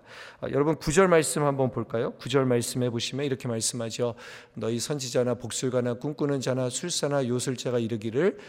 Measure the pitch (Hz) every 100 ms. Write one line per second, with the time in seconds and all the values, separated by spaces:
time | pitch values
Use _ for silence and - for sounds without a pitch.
0 | - - - - - 131 147 151 - 151
1 | 190 165 151 156 147 139 127 117 110 113
2 | 143 - - 135 131 120 117 135 123 117
3 | - 131 143 131 127 113 110 123 113 -
4 | 120 113 - - - - 110 117 - 147
5 | 127 131 123 120 110 - 131 123 123 120
6 | 147 151 147 139 131 127 127 123 175 -
7 | 147 143 127 123 127 123 131 120 113 113
8 | 110 120 185 208